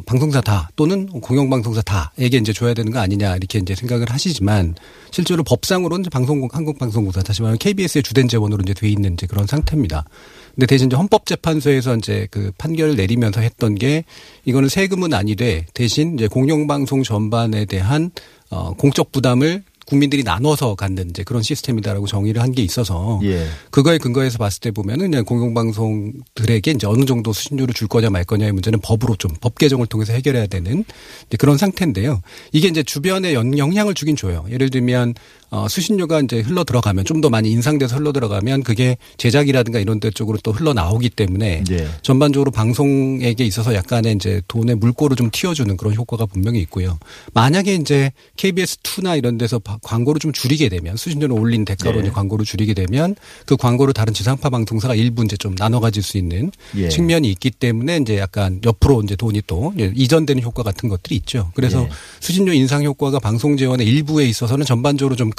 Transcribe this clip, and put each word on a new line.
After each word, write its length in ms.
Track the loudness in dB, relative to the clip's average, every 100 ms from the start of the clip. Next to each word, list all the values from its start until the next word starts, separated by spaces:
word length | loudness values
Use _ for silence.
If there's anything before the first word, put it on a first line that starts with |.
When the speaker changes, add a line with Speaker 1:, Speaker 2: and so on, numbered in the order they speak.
| -2
Speaker 1:
방송사 360 | 0 2 2
다 280 | 2 0 0 0
또는 320 | 0 0 -4
공영방송사 760 | -8 -2 0 2 0 0 -2
다에게 560 | 0 -2 -2 -2 2 2
이제 160 | 2
줘야 220 | 0 0 0
되는 160 | -2
거 80 | -2
아니냐 360 | 0 0 0 -2
이렇게 220 | -2 -2
이제 160 | -2
생각을 380 | -4 -2 -2 -2
하시지만 640 | -2 -2 -2 0 2 0 -4 -14 -20 -8
실제로 340 | -4 0 0
법상으로는 600 | 2 0 2 0 0 -2
이제 60 | -2
방송공-, 380 | -2 0 0 -2
한국방송공사, 680 | -4 -6 -4 -4 -2 -2 -2
다시 180 | -2 -2
말하면 160 | 0 0
케이비에스의 460 | 0 0 0 -2
주된 240 | 0 2 2
재원으로 340 | 2 0 -2
이제 120 | -2 -2
돼 120 | 0
있는 260 | 0 0
이제 120 | -2 -4
그런 220 | -2 -2
상태입니다. 580 | 0 0 0 -2 -4 -8 -14 -20 -20 -10
근데 140 | -2 2
대신 200 | 4 4
이제 80 | 2
헌법재판소에서 1000 | 4 2 2 -4 -2 0 2 2 2 -2
이제 320 | -2 -4 -4
그 220 | -6 -6 -6
판결을 360 | -6 0 0 2
내리면서 460 | 2 2 0 0
했던 320 | -2 0 -2
게 300 | 0 0 -2 -4 -14 -20 -8 -2
이거는 240 | 2 2
세금은 440 | 2 0 0 0 0
아니되 500 | 0 0 0 -2 -4
대신 400 | -2 0 0 0
이제 140 | 0 0
공영방송 760 | 0 2 2 0 -2 0 0
전반에 640 | 0 -2 0 0 0 -2 -2
대한, 460 | -2 0 0 0 -6 -20 _ -10
어, 220 | -8 -6
공적 380 | 0 2 2 0
부담을 500 | 0 2 2 2 -2 -8 _ -2
국민들이 360 | 2 2 0
나눠서 520 | -2 0 0 0 0 -2
갖는 340 | -4 -4 -6
이제 140 | -8
그런 180 | -4 -2
시스템이다라고 640 | -2 -4 -4 -4 -2 -4 -2
정의를 340 | -2 0 0
한 100 | 0
게 80 | 0
있어서 560 | 0 -2 -2 -2 -2 -2
Speaker 2:
예. 240 | 0 0 -4 -8 -2
Speaker 1:
그거에 260 | 2 4 4
근거해서 400 | 0 -2 -2 -2
봤을 220 | -4 -4
때 100 | -6
보면은 380 | -4 -4 -2 0
그냥 140 | 0 0
공영방송들에게 1500 | 0 0 0 -2 0 -2 -2 -6 -10 -12 -2 2 2 2
이제 160 | 0 2
어느 180 | 2 2
정도 280 | 2 0
수신료를 400 | -4 -4 -2 -2
줄 140 | -2 -2
거냐 220 | 2 2
말 140 | 0 0
거냐의 260 | 0 0
문제는 280 | 0 0 -2
법으로 340 | 0 0 0 -2
좀 160 | -4 -2
법 180 | -2 4
개정을 300 | 4 4 0
통해서 260 | -2 -2
해결해야 340 | 0 0 0 0
되는 360 | -4 -2 -2 -4 -10 -20 -20 -8
이제 100 | 0
그런 200 | 4 4
상태인데요. 640 | 2 0 0 0 0 -2 -6 -16 -2
이게 160 | 2 2
이제 160 | 2
주변에 500 | -2 -2 -2 0 0
연-, 240 | 0 0 0
영향을 360 | 2 2 0
주긴 220 | -2 -2 -2
줘요. 300 | -2 -4 -4
예를 180 | -2 0
들면, 440 | 0 2 2 0 -4 -12 -20 -8
어, 180 | -4 -4
수신료가 540 | -2 -2 0 2 0
이제 180 | 2 0
흘러 220 | 0 -2
들어가면 400 | 0 0 2 0 0
좀 160 | 2
더 80 | 2
많이 220 | 4 2
인상돼서 460 | 2 2 0 0 -2
흘러 140 | -2
들어가면 500 | -2 -2 -2 0 0
그게 340 | 0 2 0 0 -8 -2
제작이라든가 640 | 2 4 4 2 2 0
이런 200 | 0 -2
데 100 | -2
쪽으로 280 | -2 -4 -2
또 80 | -2
흘러 220 | 0 0
나오기 360 | 0 0 0 0
때문에 520 | 0 -2 0 0 0 -2
Speaker 2:
예. 180 | -2 -4 -2
Speaker 1:
전반적으로 480 | 2 4 4 4 2
방송에게 920 | 2 0 2 2 2 0 0 0 0 0
있어서 300 | 0 0 0
약간의 380 | 0 0 2 0
이제 260 | 0 -2 -2
돈의 280 | -2 0 2
물꼬를 400 | 2 2 2 2
좀 140 | 0
틔워주는 460 | 0 -2 0 -2 0
그런 160 | -2
효과가 320 | -2 -2 -4 -4
분명히 340 | -2 0 0
있고요. 360 | -2 -2 -2 -4 -8 -20 -4
만약에 420 | 2 4 4 2 0
이제 360 | 2 2 2 -2 _ -4
케이비에스 400 | -2 0 -2 -4
투나 340 | -10 -6 -2 0
이런 220 | 0 0
데서 220 | -2 -2
바-, 180 | -6 -12
광고를 360 | -4 0 2 0
좀 120 | -2
줄이게 340 | -2 0 2 0
되면 280 | -2 -6 -6
수신료를 400 | -4 -2 0 2
올린 260 | 2 0
대가로 340 | 0 -2 0 0
Speaker 2:
예. 40 |
Speaker 1:
이제 80 | 0
광고를 320 | -2 -2 -2 -2
줄이게 280 | -2 0
되면 420 | 0 0 0 0 -2 -10 -8 0
그 100 | 2
광고를 380 | 2 2 2
다른 200 | 2 -2 -2
지상파 340 | -2 -2 -2
방송사가 460 | -2 -2 -2 0 2
일부 280 | 2 0
이제 140 | -2 -2
좀 160 | -6 -2
나눠 240 | 0 2
가질 220 | 0 0
수 160 | -2 -2
있는 340 | -2 -2 -4 -6 -8 -2
Speaker 2:
예. 140 | 0
Speaker 1:
측면이 400 | 2 2 2 2
있기 220 | 0 -4
때문에 460 | -2 -2 0 0 0
이제 200 | 0 0
약간 420 | -2 -2 -2 -2
옆으로 400 | -2 2 4 4
이제 120 | 2 -2
돈이 280 | -2 -2 -2
또 280 | -4 -2 -2
이제 160 | 0 2
이전되는 460 | 4 4 2 0
효과 220 | -2 -4
같은 260 | -6 -4 -4
것들이 260 | -4 -4 -6
있죠. 340 | -4 -4 -4
그래서 300 | -2 0 2
Speaker 2:
예. 60 | 0 -6 -18 -10
Speaker 1:
수신료 320 | -2 0 2
인상 300 | 4 4 2
효과가 360 | 0 0 0 0
방송 380 | 0 0 2 2
재원의 280 | 2 2 4
일부에 400 | 2 2 2 2
있어서는 380 | 0 0 0 0
전반적으로 500 | 2 2 2 0 0
좀 140 | -2